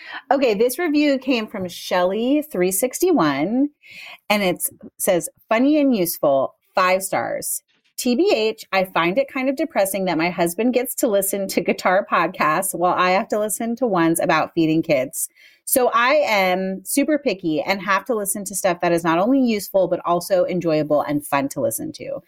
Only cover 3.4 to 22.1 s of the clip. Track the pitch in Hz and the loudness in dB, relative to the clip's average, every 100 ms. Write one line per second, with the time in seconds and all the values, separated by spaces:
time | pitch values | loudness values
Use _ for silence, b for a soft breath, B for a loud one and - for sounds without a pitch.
3.4 | 165 247 294 - B B B B - 208 | 0 0 0 -2 B B B B -2 0
4.4 | 190 175 - - - - - 175 - - | 0 -2 -6 -10 -20 -6 0 0 -2 -10
5.4 | - 220 269 311 277 226 170 - 151 135 | -2 2 4 4 4 2 0 0 0 2
6.4 | 127 - _ - 185 190 190 139 113 - | 0 -6 _ -2 0 0 -2 -4 -4 -6
7.4 | - - - _ _ - 247 240 381 311 | -6 -8 -12 _ _ -6 0 2 2 2
8.4 | 220 220 - 190 190 180 170 202 269 269 | 0 -4 -4 -2 0 0 0 0 -2 -2
9.4 | 262 269 320 - 190 202 185 156 170 180 | -2 -2 -2 -2 -2 -2 -2 0 0 0
10.4 | 170 175 233 247 269 - 254 202 196 202 | -2 0 0 0 -2 -2 0 0 0 -2
11.4 | 190 - 170 - - 185 220 208 170 - | -4 -2 -2 0 2 2 2 0 0 0
12.4 | 151 156 190 170 180 175 180 185 226 214 | 0 0 -2 -2 0 2 2 2 0 -2
13.4 | 214 - 226 233 247 180 165 165 - 160 | -2 -4 -4 -2 0 2 2 2 2 0
14.4 | - - 160 160 160 143 151 - - b | 0 0 2 2 2 0 -2 -6 -10 b
15.4 | b b - - 247 - 180 302 247 214 | b b -4 0 2 2 2 2 2 2
16.4 | 185 180 190 190 - - 269 196 247 190 | 2 0 -2 -6 -4 0 2 0 0 -2
17.4 | 170 156 - 196 185 196 190 226 202 214 | -2 -2 -2 -2 0 -2 -2 -4 -4 -6
18.4 | 190 196 190 170 175 170 170 165 208 277 | -8 -2 -2 0 0 0 2 2 2 4
19.4 | 247 214 - 196 175 175 - 175 - 185 | 2 0 0 0 0 0 0 -2 0 0
20.4 | 180 185 170 156 151 147 - 147 - 143 | 0 -2 0 0 2 0 0 -4 -2 -2
21.4 | 277 - 113 - 151 - - | -2 -2 -4 -4 -8 -12 -12